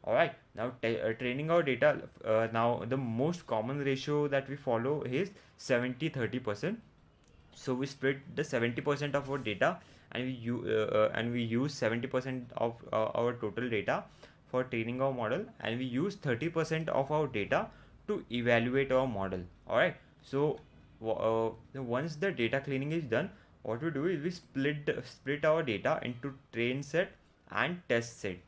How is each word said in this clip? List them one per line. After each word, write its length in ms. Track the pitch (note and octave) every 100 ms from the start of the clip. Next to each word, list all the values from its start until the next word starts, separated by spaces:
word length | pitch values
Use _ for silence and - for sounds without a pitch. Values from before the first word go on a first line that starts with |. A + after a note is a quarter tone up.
All 100 | -
right, 200 | A#2 E3 - _ -
now 160 | A#2+ B2+
ta-, 60 | A2+
uh, 260 | A2+ G#2+
training 380 | A2+ B2+ B2+ D#3
our 100 | E3+
data, 400 | D3 B2 D3 C#3 - - -
uh, 220 | A2 A2+
now 320 | A2+ A#2 A#2+ G#2
the 100 | C3
most 480 | B2 A2+ D3 F3 -
common 320 | A2+ A2+ C#3+
ratio 480 | C#3 C3+ C#3 D3 D3
that 200 | C#3 C3+
we 60 | C#3+
follow 460 | - A#2 B2 D3+
is 280 | B2 B2+ G3 - - -
seventy 520 | - B2 B2 B2 D#3+
thirty 300 | C#3 A2+ B2
percent. 400 | A#2+ G#2 D#3 A#3 - - - _ - - -
So 200 | - -
we 120 | B2+ C#3
split 320 | - C3+ C3+ - -
the 80 | D#3
seventy 360 | B2 A#2 A#2+
percent 320 | C#3 C#3 C#3+
of 160 | C#3 C3
our 100 | C#3
data, 380 | A2+ G2 D3 F3+ - - -
and 100 | -
we 80 | B2+
u-, 320 | B2+ A2+ B2 -
uh, 300 | A2 G#2+ G#2+
uh, 160 | G#2+
and 200 | - A#2
we 80 | A#2+
use 320 | A#2 A2+ C#3+
seventy 340 | - A2+ A#2 B2
percent 420 | B2+ C3+ C3 A#2+ -
of, 260 | A#2 A#2 -
uh, 140 | A2 A2
our 260 | - A#2+
total 360 | A#2+ A2 G2 B2
data 360 | A2 F#2+ D#3+ - - - - -
for 140 | B2+
training 380 | B2+ A#2 A2+ B2+
our 100 | C3+
model, 320 | B2+ A2 C#3 A#3 -
and 180 | G#2+ A#2
we 60 |
use 320 | B2+ A#2+ F#3+ F#3+
thirty 320 | D3 A#2 D#3+
percent 400 | E3 D#3+ D#3+ D#3+
of 240 | - C3+
our 160 | D3+ D3
data 400 | A2 F#2+ D3+ A3+ - - - -
to 160 | G#3 -
evaluate 580 | A#2+ A#2+ A#2 A#2 C3 C3+
our 160 | C3 C3
model. 360 | G2+ F#2+ F#2 F2+ - -
All 80 | A2+
right, 200 | E3+ C#3 - -
so, 400 | - C3+ D3+ - - - - - A2+
uh, 440 | A2 A2 A2+ A2+ - -
once 420 | C3+ B2+ A#2+ D#3+ D3+
the 160 | G3
data 300 | C#3 A#2 C#3
cleaning 320 | C#3 C3+ C#3+
is 100 | E3
done, 260 | C#3+ A2+ F#3+ - - -
what 200 | A2 A2+
we 80 | D#3+
do 140 | C#3 D#3+
is 180 | E3+
we 60 | D#3
split, 580 | F3+ - C3+ C#3 D3+ D3 -
split 400 | - - C3 D3
our 180 | D#3 D#3+
data 380 | D#3 G2+ C3+ C3
into 300 | - A#2+ C#3+ C3+ -
train 280 | A2+ A#2+ C3
set 280 | C#3+ E3 G3 - - _ -
and 300 | G#2 C3 F3 -
test 320 | A#2 A#2 -
set. 160 | G#2 F2+